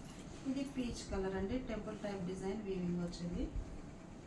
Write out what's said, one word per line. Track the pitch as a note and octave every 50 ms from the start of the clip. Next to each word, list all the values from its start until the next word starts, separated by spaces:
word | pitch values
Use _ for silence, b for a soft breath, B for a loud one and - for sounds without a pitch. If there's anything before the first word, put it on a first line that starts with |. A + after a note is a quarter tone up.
| - - - - - - - - - C#4
ఇది | B3+ C4+ C#4 C4 -
పీచ్ | C4 B3 A#3 A3+ - - -
కలర్ | G#3 G3 F#3+ F#3+ F#3+ F#3+
అండి, | F#3+ G3+ A#3+ C4 B3+ -
టెంపుల్ | A3+ G#3 - G#3+ G#3+ G3+ -
టైప్ | G3+ G3 G3 F3 F3
డిజైన్ | F#3 F#3+ - G3 G3 - G3+
వీవింగ్ | F#3+ F#3 F3+ F3+ F3 F3 F3 F3
వచ్చింది | F3 F3 - F3 F3 F3 F3+ C4 - - - - - - - - - - - - - - - -